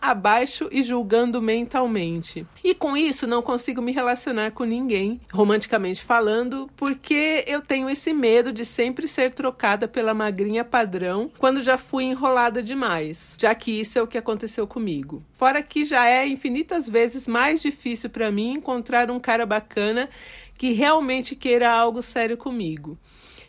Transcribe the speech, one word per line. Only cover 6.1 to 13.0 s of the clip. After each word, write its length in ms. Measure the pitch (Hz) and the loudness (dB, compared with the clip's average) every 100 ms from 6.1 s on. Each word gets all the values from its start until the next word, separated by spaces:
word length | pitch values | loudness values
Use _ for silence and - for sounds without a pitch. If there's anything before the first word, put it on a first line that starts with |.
| 233 214 220 247 269 269 - | 2 4 0 -2 -6 -10 -6
porque 680 | 277 269 - 294 311 311 - | -4 -4 -2 0 2 0 -2
eu 160 | 285 | -4
tenho 260 | - 269 262 | -2 -2 -2
esse 240 | 277 330 | -4 -2
medo 400 | 302 233 233 240 | 2 4 4 4
de 140 | 220 233 | -2 -8
sempre 420 | - 240 254 311 | -2 -2 2 0
ser 280 | - 254 254 | 2 -2 0
trocada 520 | 262 254 214 202 226 | -4 0 0 2 0
pela 280 | 247 220 220 | 0 0 0
magrinha 500 | 214 190 208 220 233 | -2 -2 -2 -2 0
padrão 640 | 247 214 180 180 196 277 - | 0 0 -2 -2 -2 -4 0
quando 240 | 262 269 | 2 2
já 160 | 247 254 | 2 0
fui 280 | - 262 262 | 0 -4 -2
enrolada 580 | 254 269 254 240 233 | 0 2 4 2 0
demais, 720 | 214 269 233 165 | -4 -4 -2 -2